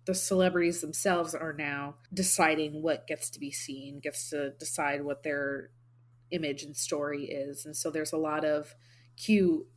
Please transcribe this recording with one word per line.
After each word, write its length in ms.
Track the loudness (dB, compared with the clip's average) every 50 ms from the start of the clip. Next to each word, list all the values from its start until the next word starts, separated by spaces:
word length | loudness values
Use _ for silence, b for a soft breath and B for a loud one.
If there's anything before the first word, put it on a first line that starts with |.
| _
the 100 | -2 -2
celebrities 680 | 0 0 2 4 6 6 6 6 4 4 4 2 0
themselves 540 | -4 -4 -4 0 2 2 4 4 2 0 -4
are 180 | -4 -6 -6 -4
now 440 | -4 -4 -2 -2 -2 -4 -6 -10 -14 _ _
deciding 720 | -4 0 2 4 6 6 6 6 6 4 2 0 -2 -2
what 240 | 0 2 0 0 -2
gets 240 | -6 -6 -6 -4 -8
to 80 | -6 -8
be 120 | -8 -8
seen, 480 | -6 -8 -8 -8 -8 -10 -12 -12 -14 -8
gets 320 | -6 -6 -6 -6 -6 -4
to 220 | -2 -2 -2 -4 -4 -6
decide 460 | -6 -6 -2 0 0 0 0 0 -2
what 180 | -4 -4 -4
their 480 | -2 -2 -2 -2 -2 -2 -4 -6 -8 -12 -18 _ _ _ _ _ _ _ _ _ _ _
image 320 | -4 -2 -2 -2 -4 -4 -8
and 120 | -8 -6
story 500 | -6 -4 -2 -2 -2 0 -2 -2 -4 -6
is. 380 | -6 -6 -6 -6 -6 -8 -10 -10
And 100 | -8 -6
so 160 | -4 -4 -2
there's 220 | -2 -2 -2 0 0
a 40 | 0
lot 260 | 0 0 0 2 2
of 300 | 2 2 0 -2 -6 -12 b b b b b b b _ -6
cute 500 | 2 4 6 6 8 6 4 2 0 -6 _